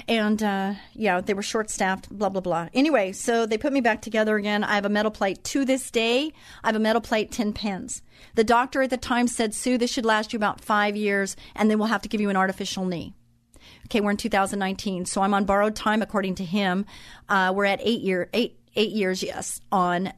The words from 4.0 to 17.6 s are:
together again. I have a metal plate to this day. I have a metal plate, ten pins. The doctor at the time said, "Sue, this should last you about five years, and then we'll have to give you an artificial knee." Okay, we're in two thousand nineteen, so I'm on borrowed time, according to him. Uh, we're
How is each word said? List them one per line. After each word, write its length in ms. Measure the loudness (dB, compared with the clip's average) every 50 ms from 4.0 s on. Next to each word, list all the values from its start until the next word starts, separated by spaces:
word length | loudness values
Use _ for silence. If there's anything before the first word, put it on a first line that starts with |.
| -2
together 320 | -4 0 0 2 2 2
again. 300 | 2 0 0 0 0 0
I 100 | 0 0
have 100 | 0 0
a 60 | 2
metal 220 | 2 2 0 0 0
plate 320 | 0 0 -2 -2 -2 -6
to 200 | -4 -2 0 2
this 280 | 2 2 0 -2 -2 -2
day. 400 | 0 2 2 2 2 0 -2 -6 -12 -18 -20 -16 -6 -2
I 40 | 0
have 80 | 0
a 40 | 2
metal 200 | 2 2 2 2
plate, 300 | 0 0 0 0 0 -2
ten 220 | -2 -2 -2 -2 -2
pins. 500 | -4 -4 -6 -6 -6 -8 -10 -12 -14 -14 -18 -20 -20 -20 -2 0
The 80 | 2 4
doctor 400 | 4 4 4 4 2 0 0 0
at 80 | 0
the 60 | 0
time 320 | -2 -2 0 0 2 2 2
said, 260 | 0 0 -2 -2 -2
"Sue, 240 | -2 -2 0 2 2
this 140 | 2 0 0
should 120 | 0 2
last 280 | 2 2 2 2 -2 -2
you 60 | -2
about 220 | 0 -2 -2 -2
five 360 | -2 0 2 2 2 2 0
years, 400 | 0 0 0 2 2 0 -2 -4 -10 -16 -12 -4
and 160 | 0 2 2
then 80 | 4 2
we'll 80 | 2
have 160 | 0 0 -2 -2
to 60 | -2
give 120 | -2 -2
you 100 | 0 0
an 60 | 2
artificial 480 | 2 2 0 0 -4 -6 -6 -6 -4 -4
knee." 300 | -4 -4 -6 -8 -10 -14 -18 _ _ _ _ _ _ -20 -20 -20 -20 -20 -20 -8
Okay, 140 | -2 0 0 2
we're 80 | 2
in 80 | 0 -2
two 100 | -2 0
thousand 300 | 0 2 2 0 0 -2
nineteen, 480 | -2 -2 -4 -4 -4 -4 -4 -4 -4
so 160 | -4 -2 0 2
I'm 100 | 2 2
on 140 | 2 2
borrowed 280 | 2 2 4 2 2 0
time, 280 | 0 0 0 0 0 0
according 320 | -2 -2 -2 -2 -2 -2
to 80 | -4 -4
him. 400 | -2 -2 0 2 2 0 0 -2 -6 -10 -18 -20 -20 -20 -14 -4
Uh, 260 | 0 2 2 4 2 2
we're 100 | 2